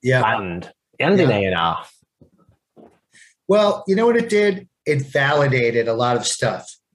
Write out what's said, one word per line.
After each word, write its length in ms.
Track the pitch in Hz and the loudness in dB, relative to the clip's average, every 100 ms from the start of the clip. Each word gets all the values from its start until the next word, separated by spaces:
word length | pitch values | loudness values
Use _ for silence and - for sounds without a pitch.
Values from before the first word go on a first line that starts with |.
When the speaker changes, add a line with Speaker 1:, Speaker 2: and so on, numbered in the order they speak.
Speaker 1:
Yeah. 180 | 123 127 | -2 0
Speaker 2:
brand 520 | 110 113 95 87 - _ _ - | 0 -2 -6 -10 -12 _ _ -4
and 220 | 139 196 | 0 2
in 80 | 151 | 2
Speaker 1:
Yeah. 80 | 104 | 2
Speaker 2:
A 80 | |
and 100 | 95 | 0
R. 300 | 87 82 80 - _ _ _ - _ _ _ _ - - _ _ _ - _ - | 0 -2 -4 -10 _ _ _ -20 _ _ _ _ -20 -20 _ _ _ -20 _ 0
Speaker 1:
Well, 360 | 202 208 202 - | 2 2 -2 -2
you 80 | 190 | 2
know 100 | 233 | 2
what 100 | 233 | 2
it 120 | - | 0
did? 380 | 208 208 190 - _ - | 2 2 -2 -12 _ -4
It 160 | 143 | -4
validated 840 | 131 143 139 147 139 127 117 117 113 | -2 -2 0 2 2 2 0 0 -2
a 40 | |
lot 220 | 113 123 120 | -2 0 0
of 80 | 110 | -2
stuff, 400 | - 117 92 - - _ | -4 -4 -4 -12 -20 _